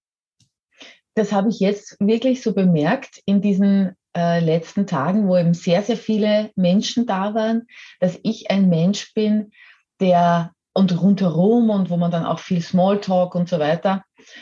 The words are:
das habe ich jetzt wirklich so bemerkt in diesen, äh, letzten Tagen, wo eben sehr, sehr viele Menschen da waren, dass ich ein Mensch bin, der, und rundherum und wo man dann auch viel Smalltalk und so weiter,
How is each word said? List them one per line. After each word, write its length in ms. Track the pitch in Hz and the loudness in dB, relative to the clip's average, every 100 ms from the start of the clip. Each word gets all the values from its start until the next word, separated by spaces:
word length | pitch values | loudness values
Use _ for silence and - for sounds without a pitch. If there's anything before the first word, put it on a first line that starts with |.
| _ _ _ _ _ _ _ _ - - _ | _ _ _ _ _ _ _ _ -20 -20 _
das 180 | - 202 | -4 -2
habe 160 | 202 214 | 0 0
ich 100 | - | 0
jetzt 380 | 190 202 - - | -2 -2 -8 -4
wirklich 420 | 202 226 262 254 | 0 0 0 -2
so 120 | 226 | -2
bemerkt 680 | 190 185 160 151 269 - - - | 0 2 2 2 -2 -6 -10 -2
in 140 | 202 | 0
diesen, 560 | 202 190 202 196 185 - _ 175 | 0 2 2 2 0 -6 _ -4
äh, 220 | 170 170 | 0 0
letzten 480 | 165 165 - - 202 | 0 0 -2 -6 -4
Tagen, 400 | 147 147 214 196 | -2 -2 0 2
wo 100 | 180 | 2
eben 180 | 170 | 2
sehr, 280 | 170 - 175 | 0 0 0
sehr 140 | 208 226 | 0 -4
viele 540 | - 214 208 208 214 | -2 0 0 0 -2
Menschen 520 | - 175 190 - 240 233 | -2 2 2 0 -2 -2
da 280 | 190 202 | -2 -4
waren, 320 | 220 220 226 - - - - | -2 -2 -2 -6 -16 -20 -4
dass 200 | 180 - | -4 -2
ich 280 | - - - | -6 -4 -2
ein 180 | 196 185 | 2 2
Mensch 440 | 165 175 202 - | 2 2 -2 -6
bin, 360 | - 214 214 208 _ - _ _ - | -2 0 0 -4 _ -20 _ _ -4
der, 520 | 185 175 175 170 165 - _ | 2 2 2 2 -2 -12 _
und 280 | - 190 170 | -2 0 2
rundherum 680 | 196 196 190 160 196 240 226 | 2 2 0 2 2 4 2
und 200 | 202 170 | 0 -2
wo 60 | 170 | -2
man 160 | 170 | -2
dann 120 | 170 | -2
auch 140 | - 165 | -4 -6
viel 240 | - 180 | -4 -4
Smalltalk 720 | 165 180 185 202 190 185 175 | 0 0 2 0 0 0 0
und 140 | 175 175 | -2 -2
so 100 | 165 | -2
weiter, 460 | 147 170 196 190 - _ - - | -2 0 -2 -4 -6 _ -20 -20